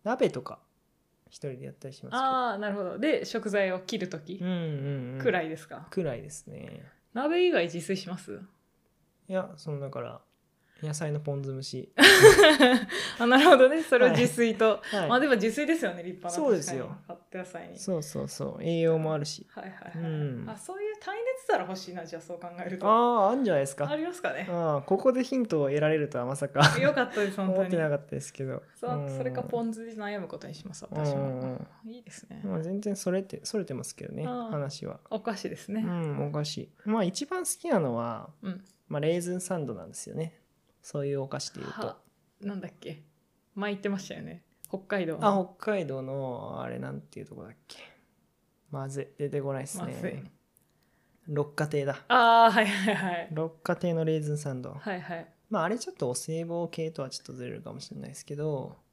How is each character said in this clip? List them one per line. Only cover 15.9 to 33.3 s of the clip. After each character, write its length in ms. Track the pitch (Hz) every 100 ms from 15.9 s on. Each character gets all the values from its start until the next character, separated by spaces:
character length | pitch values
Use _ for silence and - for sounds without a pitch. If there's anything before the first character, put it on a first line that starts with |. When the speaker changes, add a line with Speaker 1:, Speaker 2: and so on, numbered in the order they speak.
Speaker 2:
ね、 80 | 175
立 140 | 175 180
派 100 | 175
な。 160 | 175
Speaker 1:
そ 60 | 285
う 60 | 185
で 40 |
す 120 | 147
よ。 120 | 135 120
Speaker 2:
確 100 | -
か 40 |
に。 60 | -
カ 60 |
ッ 180 | 175 _
ト 60 | 185
野 60 |
菜 240 | 180 170 175
に。 80 | 180
Speaker 1:
そ 180 | - 170
う 40 |
そ 200 | 151 139
う 40 | 139
そ 280 | - 139 -
う。 40 |
栄 180 | 160 170
養 180 | 165 160
も 160 | 156
あ 40 | 156
る 60 |
し。 220 | 147 - -
Speaker 2:
は 100 | -
い 20 | 190
は 0 |
い 20 | - - 165
は 40 | 165
い。 40 |
Speaker 1:
う 320 | 151 147 123
ん。 60 | 226
Speaker 2:
あ、 60 | 220
そ 200 | - 381
う 40 |
い 80 | 415
う 20 | 415
耐 160 | - 415
熱 300 | 480 523 -
皿 180 | 403
欲 120 | 185 190
し 160 | -
い 20 |
な、 100 | 175
じ 100 | 165 165
ゃ 20 |
あ、 40 |
そ 120 | -
う 40 | 175
考 80 | 175 175 175
え 20 |
る 100 | 185
と。 80 | 190
Speaker 1:
あ 420 | 226 240 240 196
ー、 20 |
あ 40 |
ん 100 | 254
じ 60 | 240
ゃ 40 |
な 60 | 151
い 20 |
で 40 | 139
す 100 | -
か。 120 | 143
Speaker 2:
あ 80 | 302
り 80 |
ま 80 | 330
す 80 | 359
か 120 | 170
ね。 120 | 131 190
Speaker 1:
あ 280 | 175 165 143
ー、 60 |
こ 140 | 139 190
こ 140 | 262
で 100 | 254
ヒ 120 | 247 262
ン 80 | 226
ト 160 | 160
を 60 | 139
得 120 | 147
ら 80 | 151
れ 80 | 156
る 140 | 147
と 80 | 131
は 80 | 120
ま 100 | 139
さ 120 | 139
か 280 | 135 147 -
Speaker 2:
よ 140 | 277
か 120 | 277
っ 80 | 247
た 80 | 214
で 100 | 202
す、 60 | 196
本 100 | 190
当 60 |
に。 60 | 185
Speaker 1:
思 80 | 185
っ 20 |
て 60 | 175
な 100 | 156
か 60 |
っ 100 | 147
た 60 | 147
で 100 | 143
す 120 | 139
け 120 | -
ど。 180 | 135 127 -
Speaker 2:
そ 140 | - 240
う、 100 | 247
Speaker 1:
う 60 |
ん。 120 | 139 269
Speaker 2:
そ 60 |
れ 80 | 254
か 120 | 254
ポ 200 | - 233
ン 100 | 226
酢 140 | 220 226
で 80 |
悩 260 | 220 208 208
む 60 | 175
こ 80 | -
と 120 | -
に 60 |
し 120 | 151 196
ま 80 |
す、 100 | 160
私 300 | - 151 147
も。 20 | 139
Speaker 1:
う 20 |
ん 200 | 139 127
う 40 | 131
ん 60 | 127 - -
う 40 | 220
ん。 20 |
Speaker 2:
い 80 | 247
い 20 |
で 80 | 233
す 180 | - -
ね。 140 | 214
Speaker 1:
ま 120 | 202 175
あ、 40 |
全 180 | 165 196
然 140 | 208 196
そ 140 | 185
れ 120 | 185
て、 180 | 190